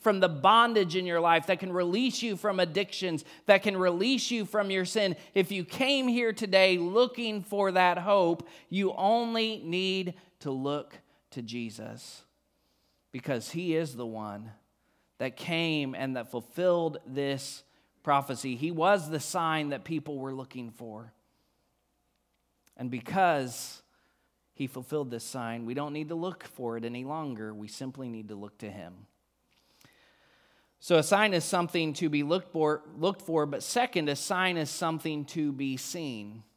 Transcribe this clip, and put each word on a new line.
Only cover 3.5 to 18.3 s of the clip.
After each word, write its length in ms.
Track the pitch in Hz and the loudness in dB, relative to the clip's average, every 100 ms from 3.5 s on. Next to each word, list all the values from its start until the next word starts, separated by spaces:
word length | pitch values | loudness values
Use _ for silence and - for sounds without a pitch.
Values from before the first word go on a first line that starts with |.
| 196 | 6
can 140 | 208 190 | 6 2
release 560 | 185 175 214 269 - | 2 2 2 2 0
you 120 | 240 | -2
from 280 | 202 214 202 | -2 -2 0
your 120 | 190 | 0
sin, 300 | 180 220 202 170 - | 0 0 0 0 -2
if 200 | - 185 | 0 0
you 120 | 196 | 0
came 440 | 175 - 262 277 254 | -6 -2 0 2 2
here 240 | 240 233 | 2 0
today 440 | 220 214 190 190 180 | -2 2 6 6 6
looking 680 | 170 202 247 247 226 214 | 2 4 2 2 -4 -4
for 260 | 185 202 196 | -4 0 2
that 280 | 185 180 175 | 6 4 4
hope, 500 | 180 202 175 170 - - _ | 2 4 4 0 -4 -18 _
you 240 | 180 196 | -2 -2
only 680 | - 190 233 233 226 226 220 | 2 2 2 2 -2 -2 -4
need 500 | 165 175 190 190 180 175 _ _ | -4 -2 0 -2 -4 -8 _ _
to 100 | 147 | -6
look 480 | 135 135 147 - - _ _ _ | -4 -2 -4 -6 -18 _ _ _
to 100 | - | -12
Jesus, 840 | 117 120 117 107 110 117 - - _ _ _ _ _ _ _ _ _ | -8 -8 -8 -10 -14 -14 -16 -20 _ _ _ _ _ _ _ _ _
because 360 | 127 123 127 113 | -12 -4 -4 -4
he 260 | 165 175 160 | -6 -2 -2
is 180 | 160 | -2
the 120 | 123 117 | -6 -8
one 440 | 110 107 101 110 110 _ _ _ _ _ _ | -8 -8 -10 -14 -20 _ _ _ _ _ _
that 180 | 131 127 | -8 -6
came 580 | - 165 165 156 139 | -4 -2 0 0 -2
and 220 | 127 135 131 | -4 -4 -4
that 160 | 117 | -6
fulfilled 680 | 123 117 - 180 175 165 143 - | -8 -8 0 4 4 2 -4 -8
this 560 | 131 139 139 135 - _ _ _ _ | -4 -2 -2 -6 -14 _ _ _ _
prophecy. 540 | - 143 139 | 2 2 2